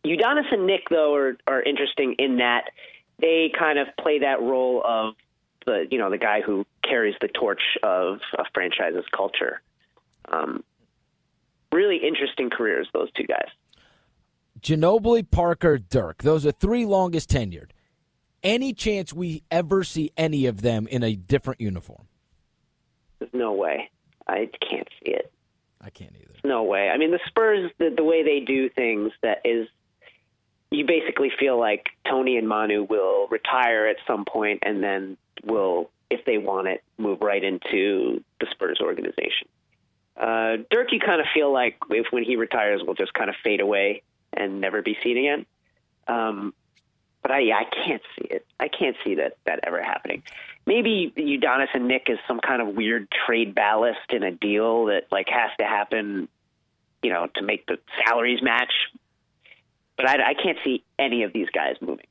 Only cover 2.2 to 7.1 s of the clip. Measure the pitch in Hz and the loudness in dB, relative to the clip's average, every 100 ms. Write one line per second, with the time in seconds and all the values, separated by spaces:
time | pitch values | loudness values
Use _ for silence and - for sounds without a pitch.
2.2 | 135 123 123 120 - - - - _ - | 2 2 2 2 -2 -16 -20 -20 _ -2
3.2 | 165 165 160 - 160 143 135 - 165 151 | 2 4 2 2 2 2 -2 -2 0 2
4.2 | 143 135 120 131 127 123 117 113 110 107 | 2 0 0 0 2 0 0 0 -2 -8
5.2 | _ _ _ _ - 104 80 127 98 104 | _ _ _ _ -2 -2 0 -2 0 0
6.2 | 110 104 104 98 104 _ - 127 107 | 0 0 0 -4 -4 _ -2 2 0